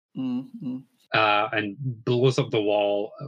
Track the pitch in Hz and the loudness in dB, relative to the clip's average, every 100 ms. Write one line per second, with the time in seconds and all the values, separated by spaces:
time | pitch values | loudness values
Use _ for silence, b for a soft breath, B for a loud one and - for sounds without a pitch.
0 | _ - 131 123 135 233 139 127 - _ | _ -8 -4 -4 -6 -10 -8 -8 -12 _
1 | - 113 107 104 107 110 104 98 131 113 | -2 2 4 4 2 -2 -4 -4 -6 -4
2 | 123 123 131 123 117 113 104 104 101 104 | 0 4 4 2 0 0 2 2 2 0
3 | 107 - | -4 -8